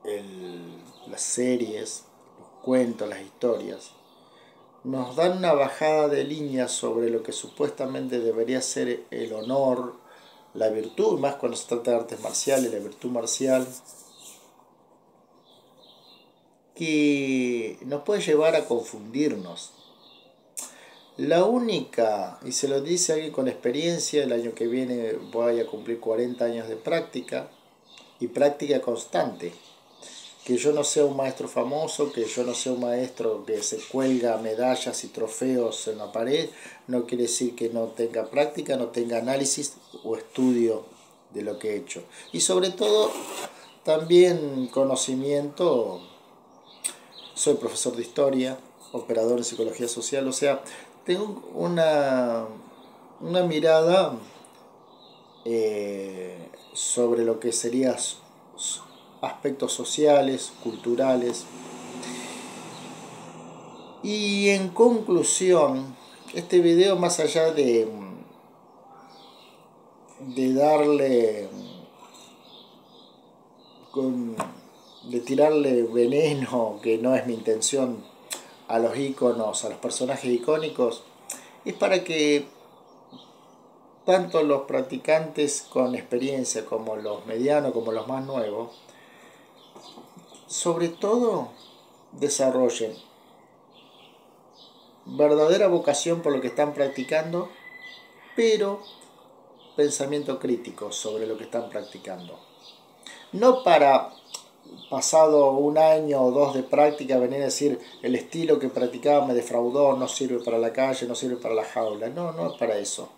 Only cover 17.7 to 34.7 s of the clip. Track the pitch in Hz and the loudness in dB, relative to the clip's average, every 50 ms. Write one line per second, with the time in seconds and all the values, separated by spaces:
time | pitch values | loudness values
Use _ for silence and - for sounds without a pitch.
17.7 | - - - 127 143 147 - - 208 196 170 175 156 147 156 160 165 156 - - | -8 -10 -8 -6 -6 -4 -2 -2 -2 0 2 4 4 6 6 6 4 2 2 0
18.7 | 123 117 113 - - 107 104 110 113 135 151 147 117 101 90 87 85 - - - | -2 -2 -2 -6 -14 -14 -14 -6 -2 0 0 0 0 -4 -8 -12 -14 -14 -16 -18
19.7 | - - - - _ _ _ - - - _ _ _ _ _ _ _ - - - | -20 -20 -20 -20 _ _ _ -20 -20 -20 _ _ _ _ _ _ _ -14 -14 -14
20.7 | - - - - - - - _ _ - 135 143 160 170 185 208 240 254 240 226 | -18 -20 -20 -20 -20 -20 -20 _ _ -6 0 4 4 4 6 4 4 2 0 0
21.7 | 214 - 127 - - - 117 110 107 101 92 87 - - - 135 123 - - 135 | -2 -2 -4 -4 -2 0 2 2 2 0 -2 -6 -8 -12 -10 -6 -4 -4 -2 0
22.7 | 135 139 135 156 175 175 - - 160 156 160 151 147 - 131 127 113 - - 123 | 0 0 0 0 0 0 2 0 0 0 -2 -4 -4 -2 -2 -2 -2 -2 -2 -2
23.7 | 120 143 160 170 170 156 147 - - 147 135 123 120 117 120 117 113 - 110 117 | -2 0 0 0 -2 -2 -4 0 0 0 0 2 0 -2 -2 -4 -4 -4 -2 -2
24.7 | 120 131 131 123 123 120 113 110 110 - - - - 113 120 120 117 117 113 - | 0 -2 -2 -2 -4 -4 -2 -4 -4 -6 -8 -6 -4 0 0 2 2 0 -2 -4
25.7 | - 107 110 117 117 117 - 113 110 113 123 123 120 - 120 117 117 117 110 113 | -6 -10 -6 -6 -8 -4 -2 -2 -2 0 -2 -4 -2 -2 -2 -2 -2 -4 -6 -8
26.7 | 110 107 - 147 165 165 156 - - 127 123 - 131 131 - - - _ _ _ | -10 -8 -4 -2 -2 -2 -4 -6 -10 -10 -8 -6 -8 -8 -8 -10 -18 _ _ _
27.7 | _ _ _ _ - - - - _ _ 123 117 - - 147 147 143 - 151 143 | _ _ _ _ -20 -20 -20 -20 _ _ -8 -6 0 2 2 2 2 0 -2 0
28.7 | 143 127 - - 113 - - - - 175 160 - 98 - 87 85 - - - - | 0 0 0 -2 -4 -4 -6 -4 -2 -2 -2 -2 -4 -8 -12 -12 -12 -14 -20 -20
29.7 | - - _ _ _ - - - - - - - - - - - 123 120 - 147 | -20 -20 _ _ _ -20 -20 -20 -20 -20 -20 -20 -20 -16 -2 -2 -2 2 2 2
30.7 | 151 151 143 - - 156 143 143 135 135 135 131 131 - 147 123 - 127 120 127 | 2 2 0 0 2 2 2 2 2 -2 -4 -4 -4 -8 -10 -6 -4 -4 -2 -2
31.7 | 143 151 160 156 - - 147 135 - 120 113 110 - 127 123 123 123 - - 131 | -2 -4 -4 -4 -2 -4 -4 -2 -2 -4 -4 -4 -2 -4 -4 -2 -4 -4 -4 -4
32.7 | 127 123 123 120 120 123 127 123 - - 113 113 107 101 98 - 110 104 104 - | -2 -2 -2 -2 -2 -2 -2 -4 -6 -4 -2 -2 -2 -4 -4 -4 -4 -4 -4 -4
33.7 | 113 110 - - - 135 131 131 131 123 120 117 113 110 113 110 110 110 123 127 | -6 -6 -10 -6 -4 0 0 2 2 2 2 0 0 -2 -2 -4 -2 0 0 0